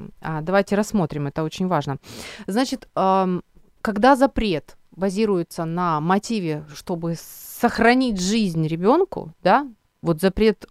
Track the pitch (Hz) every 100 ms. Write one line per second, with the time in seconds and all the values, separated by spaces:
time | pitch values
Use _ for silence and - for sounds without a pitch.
0 | - - - 156 160 196 196 202 214 208
1 | 160 151 139 - 156 - 185 160 143 131
2 | - - - - 202 208 262 262 - -
3 | 190 190 185 180 - _ _ _ - 202
4 | 247 254 269 - 220 151 - - _ -
5 | 185 185 220 180 165 - 165 170 175 151
6 | 165 196 - 220 165 151 151 147 - 170
7 | 165 165 - - - - 233 - 226 254
8 | 262 196 180 226 196 165 156 165 190 320
9 | 392 - 160 - 175 240 285 - _ _
10 | 165 160 185 196 220 202 -